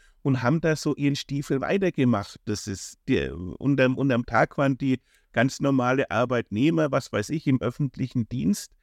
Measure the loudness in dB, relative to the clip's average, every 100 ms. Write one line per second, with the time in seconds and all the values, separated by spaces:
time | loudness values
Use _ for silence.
0 | _ _ -2 2 2 2 0 0 -2 0
1 | 0 -2 -4 -8 -4 -4 0 0 0 2
2 | 2 2 -4 -12 -8 -6 -6 -10 -12 -14
3 | 0 0 0 -6 -10 -4 0 2 2 2
4 | 0 0 0 0 0 2 0 0 0 -2
5 | -4 _ _ 0 0 2 0 2 2 0
6 | 0 0 0 0 -2 0 2 2 2 0
7 | -2 -4 -2 -2 0 0 0 -2 -4 -4
8 | -4 -4 -4 -2 0 -2 -4 _